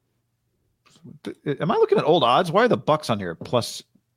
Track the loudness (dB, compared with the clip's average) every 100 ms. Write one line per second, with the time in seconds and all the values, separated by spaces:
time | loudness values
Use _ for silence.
0 | _ _ _ _ _ _ _ _ _ _
1 | -20 -18 -16 -12 -8 -6 -2 0 2 2
2 | 2 4 4 4 2 2 2 2 0 -2
3 | 0 -4 -4 -10 -2 -2 -2 -8 -18 _
4 | _